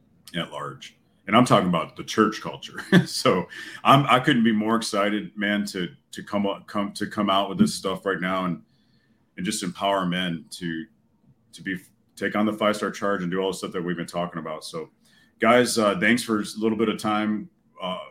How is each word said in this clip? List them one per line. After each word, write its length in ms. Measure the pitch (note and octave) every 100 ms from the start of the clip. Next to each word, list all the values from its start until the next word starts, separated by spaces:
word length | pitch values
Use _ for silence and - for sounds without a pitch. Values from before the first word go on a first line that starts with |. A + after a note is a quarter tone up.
| _ _ - F2
at 140 | E2
large. 440 | D2 C#2+ C2+ - - _ _ -
And 100 | A2+
I'm 80 |
talking 240 | B2 A2 F#2
about 280 | F2 - -
the 80 |
church 360 | - - G#2+ -
culture. 400 | E2+ C#2+ - D2+ -
<laughs> 140 | F3+ E3+
So 420 | - B2+ F#2 F2 - - -
I'm, 240 | G#2+ C#3 C#3
I 140 | B2+
couldn't 240 | D#3 B2
be 80 | A2+
more 240 | G#2+ G#2+ A2+
excited, 600 | - G#2 G#2 G#2 F2+ G#2+
man, 280 | G2+ G#2 G2+
to, 220 | F#2+ F2 - _
to 100 | -
come 240 | F#2 G2+ G2
up, 200 | F2+ -
come, 240 | G#2 G2+
to 140 | - G2+
come 200 | G#2+ G#2
out 180 | G2 G2
with 100 | F#2
this 160 | F2+
stuff 320 | - G2 F#2 G2
right 140 | E2+
now 240 | F#2 F#2+
and, 180 | F2+ D#2+ - _ _ _ _ _ _ -
and 80 |
just 180 | F#2 G#2+
empower 420 | F#2 - G2 G2 F2+
men 380 | F2+ F2+ E2 -
to, 320 | - F2 D#2+ D#2+ _ _ _ _ _ _
to 100 | -
be, 140 | G2 F#2 - _ _
take 220 | - G2+ G#2
on 100 | G#2+
the 60 |
five-star 400 | G#2+ G#2+ G#2 G2
charge 300 | - G2+ G2
and 80 | F2
do 80 | F#2
all 100 | F#2+
the 80 | F2+
stuff 140 | G2
that 100 | F#2+
we've 140 | E2+ F2
been 100 | E2+
talking 320 | F2 E2+ E2+
about. 260 | D#2 D#2
So, 260 | - E2 - _ _ _ _ _
guys, 380 | A2+ B2 A#2+ A#2
uh, 200 | G#2 F#2
thanks 240 | G#2+ A#2+
for 160 | A2+ G#2+
a 40 | G#2 A2
little 200 | A2+ A2
bit 100 | G#2+
of 80 | G2+
time, 540 | A2 G#2+ G#2+ G#2 - _ _ -
uh, 160 | F#2 F2 C#2+